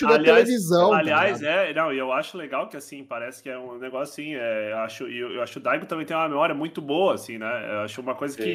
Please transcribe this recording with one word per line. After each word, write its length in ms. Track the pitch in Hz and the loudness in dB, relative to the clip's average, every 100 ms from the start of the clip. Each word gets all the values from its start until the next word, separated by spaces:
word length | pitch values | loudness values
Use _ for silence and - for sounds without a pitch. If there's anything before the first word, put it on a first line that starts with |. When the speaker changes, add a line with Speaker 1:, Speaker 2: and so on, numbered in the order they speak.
| - | 6
Speaker 1:
inútil. 20 | |
Speaker 2:
da 60 | |
Speaker 3:
Aliás, 300 | 151 156 165 | 6 8 8
Speaker 2:
televisão, 460 | 233 247 170 175 180 | 8 4 4 6 6
tá 60 | 208 | 6
Speaker 3:
aliás, 420 | 156 151 190 170 | 4 4 4 2
Speaker 2:
ligado? 140 | 147 175 | 0 2
Speaker 3:
é, 160 | 180 | 2
não, 180 | 151 160 | 0 0
e 60 | 135 | 0
eu 140 | 131 | 0
acho 240 | 127 151 185 | -2 -2 -8
legal 320 | 147 131 175 | -6 -6 -6
que, 80 | 147 | -10
assim, 260 | - 143 | -16 -16
parece 380 | 131 120 120 131 | -12 -10 -10 -12
que 60 | 135 | -12
é 100 | 127 | -12
um 200 | 127 120 | -12 -12
negócio 340 | 127 127 143 | -8 -6 -6
assim, 220 | - 147 | -8 -8
é, 380 | 143 117 110 107 | -4 -2 -2 -2
eu 60 | 110 | -4
acho, 300 | 113 - 123 | -4 -6 -8
e 100 | 120 | -6
eu, 120 | 123 | -6
eu 100 | 113 | -6
acho 160 | 117 - | -6 -6
o 40 | |
Daigo 240 | 123 151 156 | -2 -2 -2
também 200 | 165 151 | -8 -4
tem 100 | 165 | -2
uma 120 | 160 | 0
memória 260 | 143 165 | 2 0
muito 260 | 147 165 170 | 0 -6 -8
boa, 340 | 147 156 190 | -2 2 2
assim, 220 | 113 - 113 | 2 -4 -8
né? 300 | 110 120 110 | -6 -6 -4
Eu 80 | 107 | -6
acho 200 | 107 107 | -6 -6
uma 140 | 127 | -6
coisa 220 | 127 143 139 | -4 -6 -4
que, 60 | 110 | -4